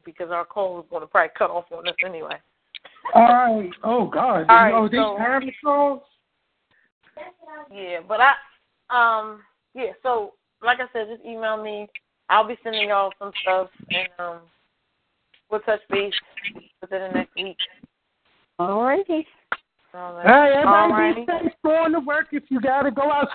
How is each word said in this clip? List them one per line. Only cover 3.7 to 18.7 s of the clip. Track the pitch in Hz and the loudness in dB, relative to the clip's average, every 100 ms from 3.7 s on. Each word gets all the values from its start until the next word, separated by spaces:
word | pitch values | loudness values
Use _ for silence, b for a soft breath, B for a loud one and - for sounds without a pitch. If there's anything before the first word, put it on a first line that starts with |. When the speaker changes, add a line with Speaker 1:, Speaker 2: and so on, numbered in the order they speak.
| 180 | -8
Speaker 2:
Oh, | 214 240 185 | -4 -2 -2
God. | - 247 190 160 | -2 0 2 8
Speaker 1:
All | 226 | 8
right, | 226 | 8
Speaker 2:
Oh, | 220 214 | 4 2
these | 233 | 0
Speaker 1:
so | 214 202 | -2 -2
Speaker 2:
time | 233 269 262 - | -2 -2 -4 -6
calls? | 294 285 285 269 - _ _ _ _ _ _ _ _ _ _ - 359 349 330 311 285 | -2 2 0 -2 -10 _ _ _ _ _ _ _ _ _ _ -20 -20 -20 -20 -20 -20
Speaker 1:
Yeah, | 202 185 170 180 | -16 -10 -10 -4
but | 220 | 2
I, | 262 269 - _ _ _ - | 4 2 -4 _ _ _ -4
um, | 247 233 220 214 214 202 _ _ | 2 2 2 -4 -14 _ _ _
yeah, | 247 247 - | -10 -10 -6
so | 254 233 202 - _ _ | -4 -4 -4 -12 _ _
like | 226 247 | -2 -2
I | 247 | -4
said, | 233 214 | -8 -10
just | 226 | -12
email | 226 226 220 214 | -16 -10 -6 -6
me. | 214 208 208 - _ _ - | -8 -12 -14 -18 _ _ 0
I'll | 202 220 | 0 0
be | 240 | -4
sending | 226 220 208 | -8 -4 0
y'all | 202 196 - | 0 -2 -4
some | 202 - | -12 -6
stuff, | 185 185 185 - - | -2 -2 -2 -10 -8
and, | 175 185 180 | -6 -6 -10
um, | 175 170 170 _ _ _ _ _ _ _ _ _ _ | -14 -14 -20 _ _ _ _ _ _ _ _ _ _
we'll | 214 | -6
touch | 214 214 - | -2 -4 -2
base | 196 202 - - - - - - _ | -4 -4 -6 -10 -14 -14 -14 -20 _
within | 185 190 | -12 -10
the | 190 | -6
next | 185 185 - | -6 -6 -8
week. | 190 175 - _ - _ _ _ _ _ _ - | -10 -10 -12 _ -20 _ _ _ _ _ _ -6
Speaker 3:
All | 180 | -4